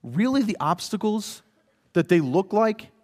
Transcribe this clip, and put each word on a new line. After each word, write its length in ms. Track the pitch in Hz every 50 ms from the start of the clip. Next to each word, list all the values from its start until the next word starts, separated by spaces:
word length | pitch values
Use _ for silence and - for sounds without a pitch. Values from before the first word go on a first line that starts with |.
really 400 | - 120 117 160 220 254 262 277
the 160 | 247 208 208 -
obstacles 800 | 143 151 175 175 - - - 196 - 214 214 220 202 - - - _ _ _ _ _ _ _ _ _ _ _
that 160 | 180 - -
they 100 | 180 170
look 320 | 151 127 127 180 190 190
like 380 | 208 208 226 220 220 220 - - _ _